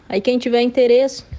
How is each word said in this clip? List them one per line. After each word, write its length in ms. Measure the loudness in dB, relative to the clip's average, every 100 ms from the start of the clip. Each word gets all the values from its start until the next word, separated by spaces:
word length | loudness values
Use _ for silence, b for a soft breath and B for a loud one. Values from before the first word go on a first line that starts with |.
| -8
Aí 120 | -4
quem 180 | -2 -2
tiver 240 | 0 0
interesse, 600 | 0 2 4 4 2 -4 -16